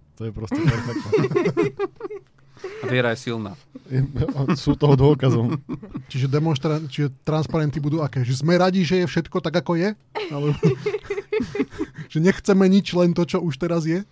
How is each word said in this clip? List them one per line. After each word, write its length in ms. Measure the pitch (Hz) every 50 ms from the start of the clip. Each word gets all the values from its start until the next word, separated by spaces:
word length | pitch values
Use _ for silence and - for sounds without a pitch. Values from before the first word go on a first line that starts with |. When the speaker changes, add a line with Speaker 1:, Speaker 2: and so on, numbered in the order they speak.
| - _ _
Speaker 1:
To 80 | - 113
je 80 | 113
proste 240 | 101 107 110 - -
perfektné. 540 | 294 339 156 - - 247 - - 302 - - - 415 - - - 370 349 - - - 403 403 - - 403 - - - 466 392 415 392 - _ _ _ _ _ - - - 370 415
Speaker 2:
A 80 | 440 440
viera 260 | - 123 127 120 120
je 80 | 113 -
silná. 300 | - 123 117 113 107 98 92 - - _ - - - - 131 131 135 - 143 120 143 269 - 139 135 131 135
Speaker 1:
Sú 180 | - - 147 139
toho 220 | - 147 143 139
dôkazom. 640 | 127 139 147 147 131 131 131 120 117 113 120 - 131 - - - - - - - - -
Speaker 3:
Čiže 180 | - - 131 131
demonstra-, 540 | 139 135 151 156 165 156 131 - 160 151 156
čiže 300 | 160 135 - - 147 139 135 -
transparenty 560 | _ - 151 156 151 - - 160 151 147 131
budú 220 | 156 143 147 151 165
aké? 240 | 151 143 - 135 123
Že 120 | 117 135
sme 180 | 127 135 165 175
radi, 260 | 175 180 185 180 190
že 220 | 175 135 185 185 175
je 20 |
všetko 320 | 139 - 170 156 - - -
tak, 140 | - 165 151
ako 220 | 180 - - 175
je? 140 | 165 180 214 214 - _ _ - 427 415 339
Alebo 240 | 147 143 147 147 143
<laughs> 80 | - - - - - - 415 370 - - - 403 392 - _ 415 427 233 - - 403 - - - - - - - - -
že 100 | - -
nechceme 460 | 156 160 190 190 - - - 196 190 196
nič, 300 | 185 190 202 - - 175
len 160 | 175 175 175
to, 160 | 170 175 170
čo 100 | 170 -
už 220 | 185 170 170 131 131
teraz 240 | 175 170 170 170 156
je? 240 | 160 165 185 208 -